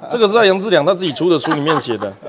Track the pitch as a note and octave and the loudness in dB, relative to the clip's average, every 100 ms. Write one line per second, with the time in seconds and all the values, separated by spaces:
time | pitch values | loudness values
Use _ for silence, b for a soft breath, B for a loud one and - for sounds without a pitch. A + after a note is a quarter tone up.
0 | - A#3 G#3 A3+ G3+ F#3+ G#3 E3+ D3+ F#3 | -6 0 2 4 4 2 2 2 2 0
1 | F3+ B2 E3+ D#3+ D#3+ D3 D3 D3 B2 G#2+ | -4 -2 0 0 0 -2 0 -2 -2 -4
2 | G2+ F#2+ | -6 -10